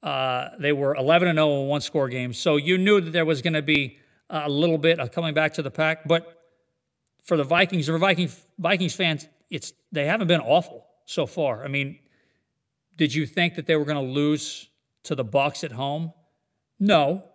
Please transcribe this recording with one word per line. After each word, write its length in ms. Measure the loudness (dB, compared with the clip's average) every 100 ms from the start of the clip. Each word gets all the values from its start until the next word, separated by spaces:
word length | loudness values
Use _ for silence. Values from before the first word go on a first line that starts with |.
Uh, 460 | -4 -4 -2 -2 -6 -4
they 140 | -2
were 200 | 0 0
eleven 360 | 0 4 4 6
and 100 | 4
oh 220 | 2 2
in 60 | 0
one-score 400 | -2 -2 -2 -2
games, 280 | -2 -6 -4
so 200 | 0 2
you 200 | 2 2
knew 220 | 4 4
that 120 | 2
there 120 | -2
was 180 | 0 0
gonna 200 | 0 -2
be 360 | 2 0 0 -8 _ _ _
a 200 | -6 -2
little 280 | 0 2 2
bit 220 | 2 2
of 140 | 0
coming 200 | -4 -2
back 200 | 0 0
to 80 | -2
the 100 | -8
pack, 340 | -2 -2 -2 0
but 380 | -2 -2 -20 _ _ _ _ _ _ _ _
for 140 | -2 0
the 80 | 2
Vikings, 420 | 2 2 0 -2
for 100 | 0
Viking, 320 | 2 0 -2 -6 _ -6
Vikings 340 | -2 0 -2
fans, 360 | -2 -2 -2 -8 _ _
it's, 220 | -12 -12 -20 _
they 120 | -4 -2
haven't 220 | 0 2
been 140 | 0
awful 440 | 4 2 2 -12 _ _ _
so 200 | -4 -4
far. 380 | -2 -2 -2
I 60 | -6
mean, 300 | -6 -6 -10 _ _ _ _ _ _ _ _ _ -2
did 160 | 0
you 120 | 0 -4
think 300 | -2 -2 -2
that 100 | 0
they 120 | 0
were 80 | 0
gonna 160 | -4
lose 680 | -2 0 0 0 -4 -12 -18 _ _ _
to 120 | -10 -6
the 80 |
Bucs 400 | -2 0 0 -4
at 80 | -10
home? 400 | -8 -6 -6 -8 -12 _ _ _ _ _ _
No. 420 | 2 4 4 0 -6